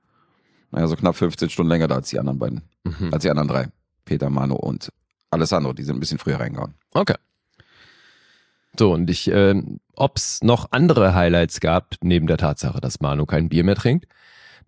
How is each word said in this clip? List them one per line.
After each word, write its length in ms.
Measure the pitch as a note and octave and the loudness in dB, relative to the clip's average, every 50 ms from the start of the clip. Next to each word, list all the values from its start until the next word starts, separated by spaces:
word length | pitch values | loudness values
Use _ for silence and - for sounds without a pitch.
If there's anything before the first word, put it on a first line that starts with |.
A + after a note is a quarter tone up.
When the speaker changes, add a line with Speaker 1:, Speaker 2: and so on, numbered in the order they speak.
| _ _ _ _ _ _ _ _ _ _ _ _ _ _ | _ _ _ _ _ _ _ _ _ _ _ _ _ _
Speaker 1:
naja, 160 | - - E2 | -4 -2 -2
so 80 | D#2+ E2 | -2 -2
knapp 220 | - F#2 F2 E2 | 0 0 0 0
fünfzehn 320 | - F2+ E2+ - - F2+ D#2+ | 0 -2 -2 -2 -2 -6 -4
Stunden 200 | - - E2+ D#2+ | -2 0 0 2
länger 200 | E2+ E2 E2 D2 | 2 2 2 0
da 60 | C2+ | -2
als 120 | C2 C2+ - | -2 -4 -6
die 100 | - - | -6 -4
anderen 200 | C#2 C2+ C2+ C2 | -4 -4 -4 -4
beiden. 220 | A#1 B1+ A#1+ - - _ _ _ - | -6 -6 -8 -8 -12 _ _ _ -10
Speaker 2:
Mhm. 240 | F2+ D#2+ - G2 E2 | -8 -8 -6 -4 -4
Speaker 1:
Als 120 | D2+ D2+ D#2+ | -2 0 0
die 60 | F2 | 0
anderen 200 | C#2+ D2+ D2 C#2+ | 0 0 0 0
drei. 180 | C2 C2 C2 - - _ _ _ _ _ _ | -2 -2 -4 -6 -10 _ _ _ _ _ _
Peter, 240 | - D#2+ D2 D2 C#2 | -6 -4 -2 -2 -2
Manu 260 | C#2 C2+ C#2 C2+ C2+ | -2 -2 -2 -2 -2
und 380 | - - - - - - - - _ _ _ _ _ _ _ | -4 -4 -6 -6 -8 -10 -14 -20 _ _ _ _ _ _ _
Alessandro, 420 | - D#2+ E2 - G2 E2 C#2+ B1+ B1+ | -2 -2 0 0 0 0 0 -2 -6
die 100 | - C2+ | -6 -6
sind 140 | D2 B1+ | -6 -6
ein 20 | B1 | -6
bisschen 180 | D#2 - D2+ | -6 -6 -8
früher 220 | - - - C#2 C2+ | -6 -4 -4 -4 -4
reingehauen. 360 | A#1+ A#1+ - - - - - _ _ _ - | -4 -6 -8 -8 -10 -12 -12 _ _ _ -2
Speaker 2:
Okay. 220 | E3 G3+ - - - _ _ _ _ _ _ _ _ _ _ _ _ - - _ _ _ _ _ _ _ _ _ _ _ _ _ _ _ _ _ | -2 0 0 -2 -4 _ _ _ _ _ _ _ _ _ _ _ _ -20 -20 _ _ _ _ _ _ _ _ _ _ _ _ _ _ _ _ _
So, 160 | - A2 F#2+ E2+ | 2 4 4 4
und 160 | E2 F2 F2 | 2 0 0
ich, 200 | F2 - - F#2 - | -2 -2 0 2 4
ähm, 460 | G2+ G2 G2 G2 F#2+ - - - - _ _ _ | 4 4 4 4 2 -2 -6 -12 -16 _ _ _
ob's 460 | - C3+ - - - - - - - - | -2 0 0 0 -2 -6 -6 -4 0 2
noch 280 | A2+ A#2+ - - - | 2 2 2 0 0
andere 420 | - C3 E3+ E3+ D3+ A#2 G2 F#2+ F2+ | 2 4 4 6 6 6 6 6 6
Highlights 440 | F#2 F2 F2 E2+ E2+ E2+ - - - | 4 4 4 4 4 2 0 -2 -2
gab, 360 | - D#2+ E2 F2+ - - - - | 0 0 2 0 0 -4 -8 -4
neben 260 | E2+ F2+ F2 E2+ D#2+ | 0 2 2 2 2
der 100 | D#2+ D#2+ | 2 0
Tatsache, 420 | - - D2+ C#2+ - - C2+ - - | 0 0 -2 -2 -2 -4 -6 -6 -6
dass 220 | - C2 - - | -6 -6 -6 -4
Manu 240 | C#2+ C#2 C#2 - D2 | -4 -2 -2 -2 -2
kein 240 | - - D#2+ E2 - | 0 0 0 0 0
Bier 140 | - E2+ E2+ | 2 2 2
mehr 120 | F#2+ G2+ | 2 2
trinkt, 320 | - - A#2+ C#3 F3 - _ _ _ _ - - - - - - - _ | 2 2 0 0 0 -2 _ _ _ _ -20 -20 -20 -20 -20 -20 -20 _